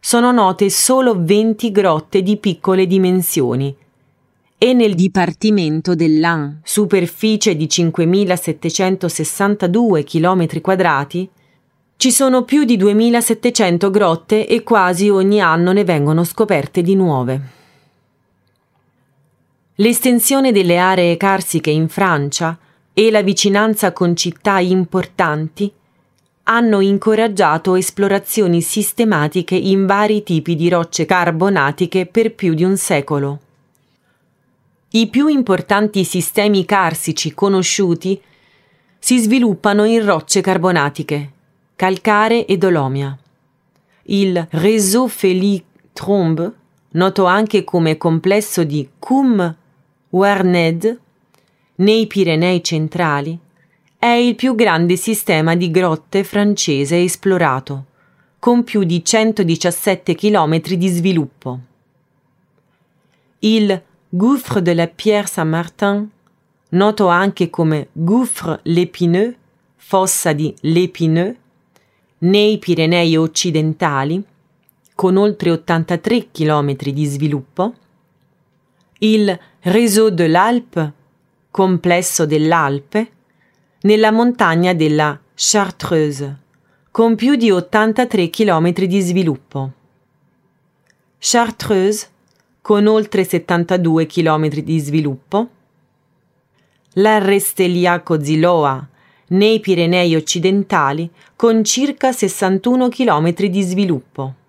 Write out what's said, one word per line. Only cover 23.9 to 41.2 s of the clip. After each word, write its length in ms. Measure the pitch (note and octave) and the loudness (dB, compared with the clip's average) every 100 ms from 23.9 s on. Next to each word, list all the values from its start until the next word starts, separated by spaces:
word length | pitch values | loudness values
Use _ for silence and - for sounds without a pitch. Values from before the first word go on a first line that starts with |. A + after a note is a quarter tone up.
con 240 | F3+ F3 E3+ | 0 -2 0
città 420 | F3 - G#3 G3 | -4 -4 -2 0
importanti 1120 | F3+ F#3 F3 F#3 F3+ - E3+ D3+ D#3 - G3+ _ _ _ _ _ _ _ | 2 0 0 -4 -6 -2 -2 -2 -6 -6 -8 _ _ _ _ _ _ _
hanno 360 | - A#3 A#3 G3+ | -2 0 2 2
incoraggiato 960 | G3 G3 G#3+ G#3+ A3+ G3 E3+ D#3+ F#3+ F#3 | 2 0 0 0 0 0 0 0 0 0
esplorazioni 840 | F#3 - G3 G3 G3 - F#3 E3+ | -2 -2 0 0 -2 -2 2 0
sistematiche 920 | D#3+ - G3+ - A3+ F3 D3+ F3+ E3+ | 0 -4 -4 -2 0 2 0 -2 -2
in 320 | F#3 F#3+ G3 F#3+ | -2 0 0 2
vari 380 | G3 G#3+ G#3+ | 0 2 0
tipi 320 | G#3 E3 D#3 E3 | 0 -4 -2 -2
di 120 | E3+ | 0
rocce 380 | E3+ E3 - D3+ | 0 -2 -4 0
carbonatiche 1000 | F#3 F3 D#3+ F#3+ F#3+ C#3 D3 F3 F#3 F3+ | 0 0 0 0 2 0 -2 -2 -2 -2
per 280 | A3+ A3+ | 0 -2
più 200 | A3+ F#3 | -2 -2
di 100 | D#3+ | 0
un 120 | F3+ G3 | 0 -2
secolo. 600 | - D#3 C#3+ D3 C#3 C#3+ _ _ _ _ _ _ _ _ _ _ _ _ _ _ _ | -2 -2 -2 -4 -4 -8 _ _ _ _ _ _ _ _ _ _ _ _ _ _ _
I 180 | A3 A3 | -2 0
più 220 | A#3+ D4 | 2 2
importanti 760 | C#4+ B3 F3+ E3+ G3+ G#3+ G#3 | 0 0 -2 0 0 0 -2
sistemi 600 | F3 F3+ E3 - G#3 G3 | -2 -2 -2 0 2 0
carsici 680 | E3+ G3+ F3 D#3+ - D#3 D#3+ | 2 0 0 -4 -6 -6 -6
conosciuti 880 | - G3+ F#3+ F3 - F#3+ E3+ F#3+ F#3+ _ _ _ _ _ _ _ _ | -2 0 0 -2 -2 0 -2 -2 -6 _ _ _ _ _ _ _ _
si 200 | - B3+ | 0 2
sviluppano 680 | A3 B3+ A#3+ F#3 G#3 G3+ | 2 2 2 0 0 2
in 200 | G#3+ A#3 | 2 2
rocce 360 | G#3 E3 - G3+ | 2 -2 0 -2
carbonatiche, 920 | F#3 F#3 F3+ F3 C#3+ C#3+ D#3 D3 | 0 0 0 0 -2 -4 -8 -8